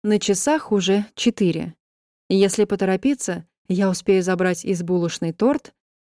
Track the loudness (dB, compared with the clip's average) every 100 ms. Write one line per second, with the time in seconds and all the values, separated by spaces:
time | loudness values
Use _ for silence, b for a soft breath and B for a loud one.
0 | 2 0 2 0 0 -2 0 -2 2 0
1 | -2 -2 -2 2 0 0 -6 -12 _ _
2 | _ _ _ 2 2 2 0 0 0 0
3 | 0 -2 -4 -8 -10 _ _ 0 0 0
4 | 2 2 2 0 0 -2 -4 -4 0 -2
5 | -2 -4 -6 0 0 0 -6 _ _ _